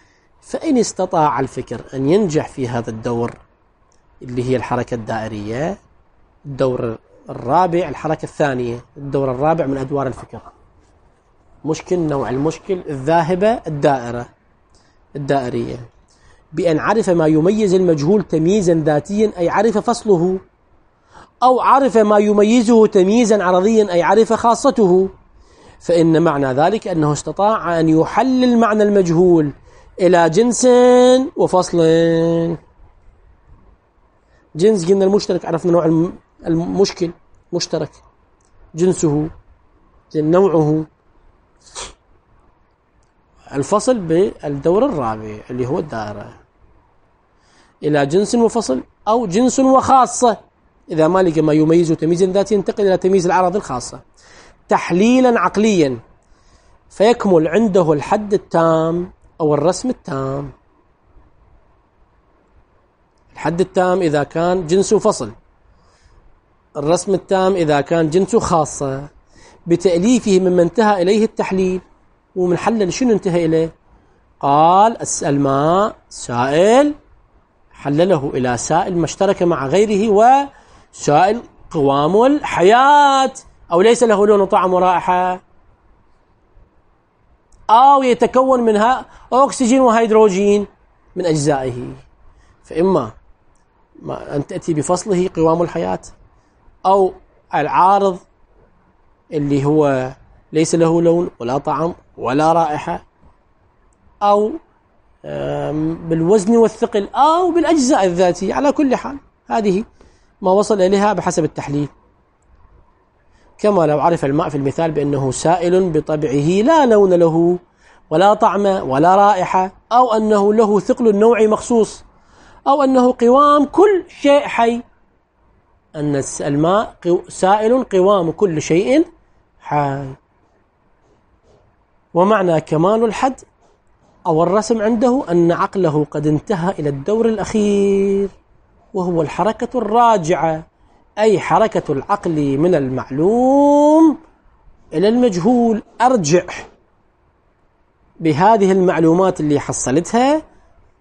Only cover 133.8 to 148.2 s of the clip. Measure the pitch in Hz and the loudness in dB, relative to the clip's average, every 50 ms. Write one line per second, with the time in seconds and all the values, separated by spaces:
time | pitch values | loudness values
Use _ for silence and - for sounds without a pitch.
133.8 | _ _ _ _ _ _ _ _ _ 185 165 156 170 175 185 220 208 - 233 226 | _ _ _ _ _ _ _ _ _ -2 0 0 0 2 0 -2 0 0 -2 -2
134.8 | 202 214 240 220 226 247 240 269 277 - 175 175 170 170 170 - 185 196 - 190 | 0 -2 -2 0 0 0 0 0 -2 -2 0 2 2 2 2 0 -2 -4 -4 -2
135.8 | 180 160 143 151 151 - - 151 147 151 151 147 - - 220 170 165 180 196 - | -2 0 0 -2 -4 -4 -6 -4 -2 -2 -2 -2 -2 -4 -6 -4 -4 -4 -4 -4
136.8 | 147 143 139 139 135 196 208 226 226 226 220 202 185 - - 220 208 208 202 202 | -6 -6 -6 -6 -4 -4 -2 0 0 -2 -2 -2 -6 -4 -2 -2 0 0 0 0
137.8 | 196 202 196 196 196 202 196 196 202 190 - _ _ _ _ _ _ _ _ _ | 2 2 0 0 0 0 0 -2 -4 -4 -8 _ _ _ _ _ _ _ _ _
138.8 | _ _ _ 202 180 175 180 165 160 147 - - 175 208 226 - 247 233 - 254 | _ _ _ -6 -4 -2 -2 -2 -2 -4 -4 -4 -2 -2 -2 -4 -8 -6 -4 -4
139.8 | 233 202 214 233 240 233 226 208 165 151 180 - - 160 160 160 160 _ _ _ | -4 -2 0 2 2 4 2 2 0 -2 -2 -2 0 -4 -4 -4 -8 _ _ _
140.8 | _ _ _ _ _ _ _ - 214 220 208 160 - - 160 175 220 214 - 185 | _ _ _ _ _ _ _ 0 2 2 2 2 0 0 0 0 0 0 -2 -4
141.8 | - - 147 139 127 - 202 202 - 180 165 151 147 143 135 135 156 180 185 151 | -4 -4 -6 -6 -4 -6 -6 -4 -4 -4 -4 -2 -2 -2 0 0 0 2 2 0
142.8 | 135 131 131 127 113 - 131 135 156 185 220 240 254 262 269 277 285 285 285 294 | 0 -2 -6 -6 -8 -8 -4 -2 0 0 2 2 2 2 4 4 4 4 4 4
143.8 | 294 294 302 320 330 320 277 - - _ _ _ _ _ _ _ _ - - _ | 4 4 6 6 4 4 2 -2 -10 _ _ _ _ _ _ _ _ -20 -20 _
144.8 | _ _ - 156 180 208 226 247 247 247 190 175 165 220 254 240 233 233 220 208 | _ _ -4 0 0 0 2 2 2 0 0 0 0 2 2 2 2 0 0 -2
145.8 | - _ _ _ 226 254 262 240 170 143 156 175 - - - - - - _ _ | -4 _ _ _ 0 2 2 2 0 2 0 0 0 -2 -14 -16 -18 -20 _ _
146.8 | _ _ _ _ _ _ _ _ _ _ _ _ _ _ _ _ _ _ _ _ | _ _ _ _ _ _ _ _ _ _ _ _ _ _ _ _ _ _ _ _
147.8 | _ _ _ _ _ _ _ _ | _ _ _ _ _ _ _ _